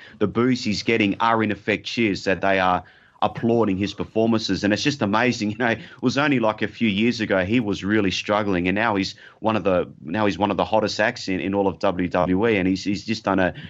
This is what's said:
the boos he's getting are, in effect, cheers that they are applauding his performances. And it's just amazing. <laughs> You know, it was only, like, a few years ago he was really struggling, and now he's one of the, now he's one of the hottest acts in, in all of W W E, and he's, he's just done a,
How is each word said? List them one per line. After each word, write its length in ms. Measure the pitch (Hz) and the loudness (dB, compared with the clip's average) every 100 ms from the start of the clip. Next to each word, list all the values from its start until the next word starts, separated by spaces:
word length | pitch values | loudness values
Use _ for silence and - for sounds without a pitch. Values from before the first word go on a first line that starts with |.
| - - | -20 -4
the 80 | 101 | -2
boos 360 | 98 123 123 | 2 0 0
he's 200 | 107 92 | -2 -2
getting 340 | - 113 101 - | 0 2 2 2
are, 220 | 117 113 | 2 2
in 100 | 107 | 0
effect, 320 | 98 - 98 | -2 -2 -4
cheers 400 | - - 113 90 | -2 -2 0 0
that 180 | - 87 | -2 0
they 160 | 95 95 | 2 2
are 240 | 92 90 - - _ _ | 2 0 -2 -20 _ _
applauding 560 | 107 - 117 117 107 92 | -4 0 0 2 2 0
his 160 | 98 | -4
performances. 680 | - 90 110 113 113 - 92 | -4 -4 0 2 2 0 0
And 120 | 101 | 0
it's 80 | 104 | 0
just 180 | 147 139 | 0 -2
amazing. 500 | 107 107 123 110 104 | 0 2 2 0 -4
<laughs> 20 | |
You 60 | 104 | -2
know, 100 | 123 | -2
it 80 | 113 - - | -2 -6 -4
was 160 | 123 117 | -2 0
only, 200 | 147 131 | 0 2
like, 220 | 110 107 | 2 0
a 80 | 107 | -4
few 200 | - 117 | 0 0
years 320 | 98 117 117 | 2 0 0
ago 220 | 107 98 | 0 0
he 160 | 92 120 | 2 0
was 220 | 104 95 | 0 -4
really 280 | 95 110 95 | 0 2 2
struggling, 580 | 90 - 104 101 90 90 | -2 0 0 2 0 0
and 60 | |
now 220 | 98 117 101 | 0 0 0
he's 180 | 95 - - - | -2 -8 -20 -6
one 180 | 110 110 | -2 0
of 80 | |
the, 260 | 95 90 - - | 2 0 -2 -8
now 240 | 69 101 104 | -8 0 0
he's 100 | 85 | 0
one 140 | 104 | -2
of 80 | 92 | 0
the 80 | 90 | 0
hottest 340 | 110 104 - | 2 0 0
acts 280 | 107 123 - | -2 -2 -6
in, 120 | 92 | -4
in 140 | 82 | -2
all 120 | 98 98 | 0 0
of 120 | 80 | 0
W 300 | 101 90 90 | -2 0 -2
W 380 | 92 90 92 117 | 0 2 2 2
E, 80 | 107 | 2
and 100 | 90 | 2
he's, 160 | 95 | 0
he's 220 | 95 98 107 | -2 -6 -4
just 180 | 110 | -4
done 140 | 104 95 | -2 2
a, 160 | 90 - - | 0 -2 -12